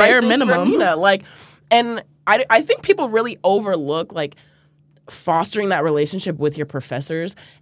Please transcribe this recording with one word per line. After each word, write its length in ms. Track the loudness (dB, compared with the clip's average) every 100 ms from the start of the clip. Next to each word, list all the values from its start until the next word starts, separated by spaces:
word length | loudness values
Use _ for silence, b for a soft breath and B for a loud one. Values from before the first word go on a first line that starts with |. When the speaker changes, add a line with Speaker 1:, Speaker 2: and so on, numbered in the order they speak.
| 4
Speaker 1:
Bare 120 | 4
Speaker 2:
this 80 | 4
Speaker 1:
minimum. 360 | 2 2 0 2
Speaker 2:
for 60 |
Nina." 240 | 2 2 2
Like, 300 | 2 2 -2 B B B 2
and 340 | 2 2 -4 -12 _ 0
I, 180 | 0 4
I 120 | 2
think 180 | 2 -2
people 260 | 0 0 0
really 300 | -2 -2 -2
overlook, 720 | 0 0 0 -4 -2 -4 -6
like, 220 | -6 -8 -10 b b b _ _ _ -20
fostering 580 | -10 -2 0 -2 -4 -2
that 140 | 0
relationship 540 | 0 0 -2 -4 -8 -4
with 200 | -4 -4
your 80 | -8
professors 680 | -10 -8 -8 -6 -8 -8 -12 B B